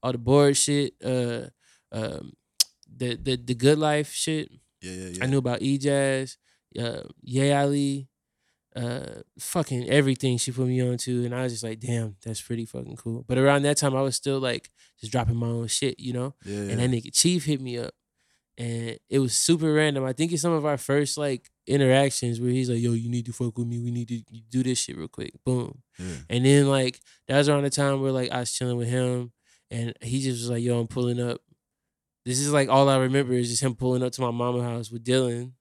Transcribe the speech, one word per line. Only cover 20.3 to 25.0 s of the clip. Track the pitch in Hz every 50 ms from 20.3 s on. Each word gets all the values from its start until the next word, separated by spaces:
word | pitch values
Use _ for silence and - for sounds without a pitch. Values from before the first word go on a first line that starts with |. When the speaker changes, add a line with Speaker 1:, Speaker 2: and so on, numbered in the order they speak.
Speaker 1:
it's | 175 151
some | 143 175
of | 170 156 143
our | 151 147
first, | 131 - - 139 143 147 139 -
like, | - 147 143 135 123 _ - _ _ _ -
interactions | 123 143 139 127 127 135 139 139 - - - 120 117 113
where | 120 123
he's | 123 131 131 123
like, | 120 117
"Yo, | 117 120
you | 117 113 117 117
need | 120 123 113
to | 123
fuck | 117 - 123 120 110
with | 120 120 117
me. | 120 120
We | 117 120
need | 120 120 120 113
to | 123 117 110 _ 110 113 113 113
do | 120 127 127
this | 127 127 120
shit | - - -
real | -